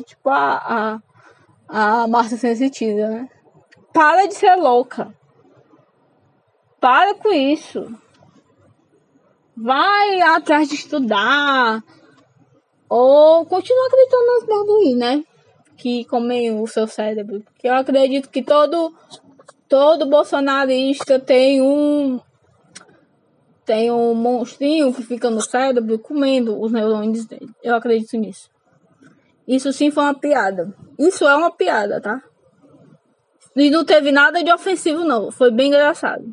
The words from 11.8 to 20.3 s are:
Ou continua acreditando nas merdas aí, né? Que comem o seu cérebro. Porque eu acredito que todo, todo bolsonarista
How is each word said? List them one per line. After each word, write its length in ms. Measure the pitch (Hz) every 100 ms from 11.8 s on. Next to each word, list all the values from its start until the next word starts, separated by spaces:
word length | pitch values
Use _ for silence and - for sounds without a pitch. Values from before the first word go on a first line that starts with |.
| - _ _ _ _ _ _ _ _ _ _
Ou 560 | 226 254 285 311 330
continua 420 | 330 370 - 508 523
acreditando 380 | 523 508 508 480
nas 200 | 494 453
merdas 300 | 415 415 427
aí, 180 | 339
né? 300 | 240 240 294 311 _ _ _ _ _
Que 280 | 247 240
comem 560 | 233 247 240 247 233 214
o 60 | 220
seu 180 | - 220
cérebro. 540 | - 214 214 208 202
Porque 280 | - _ 247
eu 60 |
acredito 560 | 262 269 269 262 277 269
que 100 | 269
todo, 540 | - 294 294 339 330 - _ - _ _ - _ _
todo 400 | 269 285 320 285
bolsonarista 1120 | 294 349